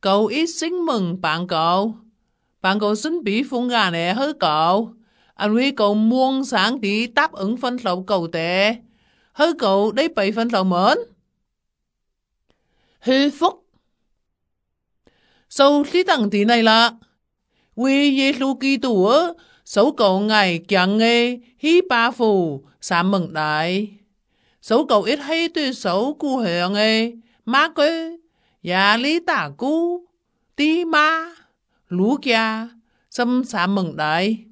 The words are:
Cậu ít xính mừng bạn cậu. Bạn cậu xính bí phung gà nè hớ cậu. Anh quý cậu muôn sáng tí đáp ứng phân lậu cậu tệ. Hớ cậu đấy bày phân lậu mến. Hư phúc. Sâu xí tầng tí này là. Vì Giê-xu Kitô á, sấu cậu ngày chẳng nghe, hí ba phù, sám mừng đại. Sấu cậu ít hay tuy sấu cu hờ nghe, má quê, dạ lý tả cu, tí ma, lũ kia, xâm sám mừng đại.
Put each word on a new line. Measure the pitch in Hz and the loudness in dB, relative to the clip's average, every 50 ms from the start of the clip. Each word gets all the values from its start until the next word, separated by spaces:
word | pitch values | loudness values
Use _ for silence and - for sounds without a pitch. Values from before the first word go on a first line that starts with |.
Cậu | - 202 190 202 220 | 0 2 2 2 2
ít | 202 214 285 320 330 | 0 -2 -2 -4 -4
xính | 330 - 320 330 349 359 339 | -4 -6 -6 -6 -4 -4 -2
mừng | 320 269 226 190 170 170 185 | -2 -2 -2 -2 -2 -4 -4
bạn | 185 160 151 165 175 175 | -4 -4 -4 -4 -4 -4
cậu. | 180 160 160 170 175 190 202 226 220 - - _ _ _ _ _ _ _ _ _ _ _ | -2 -2 0 0 0 0 0 -2 -6 -10 -18 _ _ _ _ _ _ _ _ _ _ _
Bạn | - 185 196 208 | -2 -2 -2 0
cậu | 214 208 214 | 0 0 -2
xính | 208 - 311 330 349 302 | -2 -2 -4 -4 -4 -4
bí | 208 196 220 285 | -2 -2 -2 -2
phung | - 277 240 247 247 | -2 -4 -4 -4 -2
gà | 247 233 208 180 | 0 0 0 0
nè | 170 170 170 175 190 | 0 -2 -2 -2 -2
hớ | 233 269 294 311 - | -2 -2 -4 -4 -2
cậu. | - 165 151 156 160 170 180 202 233 226 - _ _ _ _ _ _ _ _ | -2 0 2 2 2 2 2 0 -2 -4 -10 _ _ _ _ _ _ _ _
Anh | - 202 208 214 | -4 -2 0 0
quý | 233 254 277 | 2 0 0
cậu | 277 - 214 202 208 | 0 0 0 2 2
muôn | 208 220 220 240 254 262 262 269 262 269 | 2 2 2 2 2 2 0 0 -2 -4
sáng | 247 262 202 185 214 254 269 | -2 0 0 0 0 -2 -2
tí | 220 196 202 214 233 240 | -2 -2 -2 -2 -2 -2
đáp | 233 285 294 311 | 0 -2 -2 -2
ứng | - - 196 196 226 247 | -4 -6 -4 -4 -4 -4
phân | 262 247 247 247 247 | -4 -6 -6 -4 -4
lậu | 202 180 185 185 | -4 -4 -4 -2
cậu | 185 208 190 170 165 | -2 -2 -2 -2 -2
tệ. | 170 165 165 170 180 185 196 214 233 233 - _ _ _ _ _ _ _ _ _ _ | -4 -4 -4 -2 0 0 0 0 0 -4 -10 _ _ _ _ _ _ _ _ _ _
Hớ | - 294 330 339 330 | 0 0 0 0 0
cậu | 262 208 190 196 202 220 | 0 2 2 2 2 0
đấy | 208 233 302 339 330 | 0 0 -2 -2 0
bày | - 196 196 | -2 -2 -2
phân | 214 220 226 240 | -2 -2 -4 -2
lậu | 233 202 190 | 0 0 0
mến. | 190 180 175 185 214 285 466 466 - _ _ _ _ _ _ _ _ _ _ _ _ _ _ _ _ _ _ _ _ _ _ _ _ _ _ _ _ _ _ _ _ _ _ _ _ _ _ | 2 2 2 4 2 2 2 -2 -10 _ _ _ _ _ _ _ _ _ _ _ _ _ _ _ _ _ _ _ _ _ _ _ _ _ _ _ _ _ _ _ _ _ _ _ _ _ _
Hư | _ - 262 269 277 294 | _ 0 2 2 2 0
phúc. | 285 - 311 370 392 - _ _ _ _ _ _ _ _ _ _ _ _ _ _ _ _ _ _ _ _ _ _ _ _ _ _ _ _ _ _ _ _ _ _ _ _ _ _ | -2 0 -2 -2 -2 -4 _ _ _ _ _ _ _ _ _ _ _ _ _ _ _ _ _ _ _ _ _ _ _ _ _ _ _ _ _ _ _ _ _ _ _ _ _ _
Sâu | - - 277 277 285 294 285 | 0 4 4 6 6 4 0
xí | 285 - 349 370 | 0 0 0 2
tầng | 370 370 285 220 214 | 2 2 0 0 0
tí | 202 202 202 | 0 0 2
này | 214 240 233 226 | 4 4 4 4
là. | 226 220 226 233 233 226 - _ _ _ _ _ _ _ _ _ _ _ _ _ _ _ | 4 6 4 4 2 0 -6 _ _ _ _ _ _ _ _ _ _ _ _ _ _ _
Vì | - 233 269 269 277 285 285 | -2 0 2 2 4 4 2
Giê-xu | 269 269 269 269 277 247 269 269 269 | 2 2 2 0 0 0 -2 -2 -2
Kitô | 262 254 269 277 240 226 262 233 190 185 | -2 0 -2 -2 0 0 0 2 2 4
á, | 202 247 302 339 349 339 _ _ _ _ _ _ | 4 4 4 2 0 -4 _ _ _ _ _ _
sấu | - - 208 208 285 | -6 0 2 2 2
cậu | 285 - 233 196 185 190 | 2 2 2 2 2 2
ngày | 208 214 220 214 202 185 175 170 165 - | 0 0 2 2 2 2 0 -2 -2 0
chẳng | 202 185 180 185 202 220 | 0 2 2 2 2 2
nghe, | 226 226 233 240 240 240 247 240 - _ _ _ | 2 2 4 2 2 0 -2 -6 -12 _ _ _
hí | - 302 330 349 370 370 | 0 2 4 4 4 2
ba | 262 233 233 240 | 0 0 0 0
phù, | 240 - 240 220 208 190 175 160 143 135 - _ _ _ | 0 0 0 2 2 2 0 -2 -4 -8 -12 _ _ _
sám | - - 185 170 175 190 | -8 -2 -2 0 0 0
mừng | 196 190 175 147 - | 0 -2 -2 -4 -6
đại. | 156 156 151 151 151 160 170 185 196 214 208 - _ _ _ _ _ _ _ _ _ _ _ _ _ | -4 -4 -2 -2 -2 -2 -2 -2 -4 -4 -6 -10 _ _ _ _ _ _ _ _ _ _ _ _ _
Sấu | _ - 220 240 311 | _ 0 0 0 2
cậu | - 240 208 | 2 2 0
ít | 190 214 269 294 | 2 0 -2 -4
hay | 285 277 320 330 339 330 | -2 -4 -2 -2 -2 -2
tuy | 339 330 302 262 - | -2 -4 -4 -4 -6
sấu | - - 202 175 190 220 269 294 | -6 -4 -2 -2 -2 -2 -2 -4
cu | - - 285 262 262 | -4 -4 -4 -2 -2
hờ | 233 190 170 175 175 180 | -2 -2 -2 -2 -2 -2
nghe, | 202 202 214 220 220 220 226 233 233 233 - _ _ _ _ | 0 0 0 2 2 0 0 -2 -6 -12 -20 _ _ _ _
má | - 240 277 294 330 | -2 0 0 0 0
quê, | 311 - 294 302 330 330 330 330 339 330 _ _ _ _ _ _ _ _ _ | 0 0 0 0 0 -2 -6 -10 -12 -16 _ _ _ _ _ _ _ _ _
dạ | 175 175 185 196 202 214 233 | -4 0 2 4 4 4 2
lý | 247 285 311 339 | 2 0 -2 -2
tả | 330 359 330 247 165 147 143 147 | -2 -2 -2 -2 -2 -6 -6 _
cu, | 226 269 302 330 339 349 349 359 349 _ _ _ _ _ _ _ _ _ _ | -4 -2 0 0 0 -2 -4 -6 -10 _ _ _ _ _ _ _ _ _ _
tí | - 285 302 320 339 359 | -2 0 0 0 0 -2
ma, | 330 320 302 302 311 320 320 320 339 339 _ _ _ _ _ _ _ _ _ _ _ | 0 0 2 2 2 0 -2 -6 -10 -16 _ _ _ _ _ _ _ _ _ _ _
lũ | 180 180 190 214 269 285 | -2 0 0 0 0 -2
kia, | - 277 233 226 226 220 220 220 226 233 240 - _ _ _ _ _ _ | -2 0 0 0 0 -2 -4 -6 -8 -12 -16 -20 _ _ _ _ _ _
xâm | - - 240 233 247 254 254 | -6 -4 -2 0 0 -2 -2
sám | 247 - 208 175 180 202 | -4 -4 -4 -2 -2 -2
mừng | 202 185 170 143 | -2 -4 -4 -4
đại. | - 156 151 156 165 185 208 226 220 - - | -4 -4 -2 0 0 0 -2 -2 -4 -8 -18